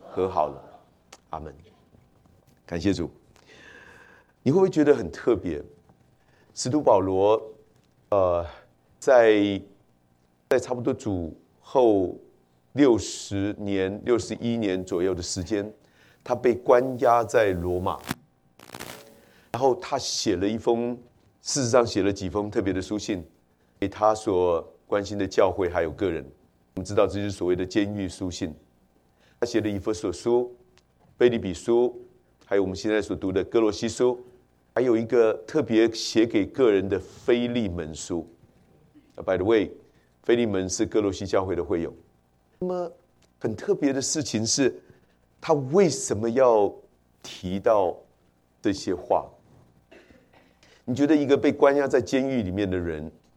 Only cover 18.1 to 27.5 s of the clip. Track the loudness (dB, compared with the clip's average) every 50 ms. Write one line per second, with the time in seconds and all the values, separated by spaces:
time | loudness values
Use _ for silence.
18.1 | -10 -10 _ _ _ _ _ _ _ _ -20 -20 -18 -16 -16 -16 -16 -18 -20 -20
19.1 | -20 -20 _ _ _ _ _ _ -4 0 0 2 0 0 -2 -6 -6 -6 -4 -6
20.1 | -6 -4 -2 -2 0 0 0 -2 -2 -2 0 0 0 0 0 -4 -6 -10 -14 -20
21.1 | _ _ _ _ _ _ -10 -6 -4 -2 0 2 4 2 2 2 0 0 0 0
22.1 | -2 -2 -4 -6 -4 -4 -4 -4 -4 -4 -2 -2 -2 -4 -4 -4 -6 -6 -4 -4
23.1 | -6 -6 -8 -12 _ _ _ _ _ _ _ _ _ _ -6 -6 -2 0 2 2
24.1 | 2 0 0 -2 0 2 2 2 0 0 -4 -8 -16 _ _ -4 -4 -4 -4 -4
25.1 | -4 -4 -4 -2 2 2 2 2 2 0 -2 -2 0 -2 -2 -2 -4 -4 -2 -2
26.1 | -2 -4 -8 -12 -20 _ _ _ _ _ _ _ -12 -12 -10 -4 0 2 2 2
27.1 | 0 -2 -6 -6 -6 -4 -2 -2